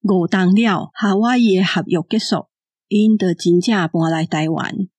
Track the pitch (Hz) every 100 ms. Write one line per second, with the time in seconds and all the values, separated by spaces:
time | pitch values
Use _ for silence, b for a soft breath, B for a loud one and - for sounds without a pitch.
0 | 202 185 165 196 180 196 233 175 - -
1 | 208 196 233 247 226 185 185 180 - 175
2 | 160 220 - 185 - _ _ _ _ 208
3 | 214 214 185 170 175 175 180 208 165 165
4 | 165 160 160 156 160 160 - - 190